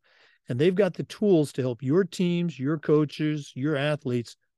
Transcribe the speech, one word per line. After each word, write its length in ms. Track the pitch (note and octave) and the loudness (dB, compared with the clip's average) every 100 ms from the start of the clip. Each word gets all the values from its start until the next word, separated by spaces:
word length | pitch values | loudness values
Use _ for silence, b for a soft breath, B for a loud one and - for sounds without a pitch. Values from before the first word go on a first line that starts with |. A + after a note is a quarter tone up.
| b b b b - | b b b b -6
And 120 | B2 | 0
they've 160 | E3 F#3 | 2 4
got 180 | F#3+ | 0
the 100 | - | -2
tools 480 | C#3+ - G#3 F3 D3 | -10 -2 4 4 2
to 80 | - | -2
help 200 | B2+ A#2 | -4 -4
your 220 | C3 E3 | 0 0
teams, 560 | F#3 - F3 F3 F3 C#3 | 0 0 0 0 -2 -4
your 180 | C3 D#3 | -4 -2
coaches, 760 | - D3+ D3+ - D3+ D3+ C#3+ - | 2 2 2 -2 -4 -4 -8 -6
your 200 | C#3+ C#3+ | -4 -2
athletes 600 | D3 D3 B2+ B2 A2+ - _ | -2 -2 -2 -4 -4 -14 _